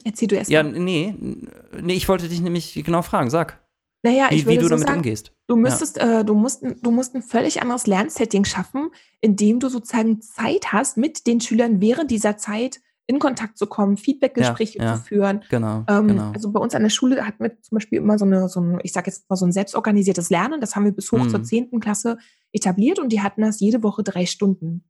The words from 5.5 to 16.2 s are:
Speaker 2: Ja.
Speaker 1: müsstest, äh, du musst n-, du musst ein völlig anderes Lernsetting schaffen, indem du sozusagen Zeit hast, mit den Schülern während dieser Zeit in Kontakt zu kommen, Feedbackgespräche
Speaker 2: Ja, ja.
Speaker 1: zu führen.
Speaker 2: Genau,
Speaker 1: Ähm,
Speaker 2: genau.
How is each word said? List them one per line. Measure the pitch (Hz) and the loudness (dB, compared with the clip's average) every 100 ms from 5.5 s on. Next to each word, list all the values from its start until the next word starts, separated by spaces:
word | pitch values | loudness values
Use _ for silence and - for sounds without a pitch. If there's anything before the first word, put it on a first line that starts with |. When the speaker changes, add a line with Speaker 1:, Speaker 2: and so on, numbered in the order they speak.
| 240 | 2
Speaker 2:
Ja. | |
Speaker 1:
müsstest, | 240 - 311 - | 4 2 -2 0
äh, | 240 226 214 | 2 2 4
du | 214 | 4
musst | 226 - | 2 0
n-, | 262 - | -8 -4
du | 240 | 0
musst | 233 262 262 | 0 0 -8
ein | |
völlig | 220 233 262 - | -2 0 0 0
anderes | 247 247 233 | -2 -2 0
Lernsetting | 190 254 - 226 196 | 0 0 -2 -2 2
schaffen, | 202 - 185 269 320 - _ _ | 0 0 -6 -6 -6 -8 _ _
indem | 220 196 208 233 | 0 4 4 2
du | 262 | 0
sozusagen | 254 220 240 220 220 | -4 -4 -2 0 0
Zeit | - - 226 370 - | -4 -6 -2 -2 0
hast, | 202 277 - | -2 0 -2
mit | 285 - - | -2 -2 0
den | 233 | 0
Schülern | 226 220 240 208 | 0 0 2 2
während | 208 262 302 | 2 2 0
dieser | 220 214 208 | 0 0 -2
Zeit | - 214 254 - _ _ - | -6 -6 -6 -8 _ _ -2
in | 269 | 0
Kontakt | 294 240 226 - | 0 -2 -8 -6
zu | 208 | -6
kommen, | - 202 202 | 0 2 2
Feedbackgespräche | - 269 262 - 127 117 220 - | 0 0 0 2 0 0 -4 -2
Speaker 2:
Ja, | 113 | -2
ja. | 113 | -2
Speaker 1:
zu | |
führen. | 117 208 98 208 - | -2 0 0 -2 -2
Speaker 2:
Genau, | 123 110 110 113 | -2 -2 -4 0
Speaker 1:
Ähm, | 202 208 | 2 4
Speaker 2:
genau. | 202 | 2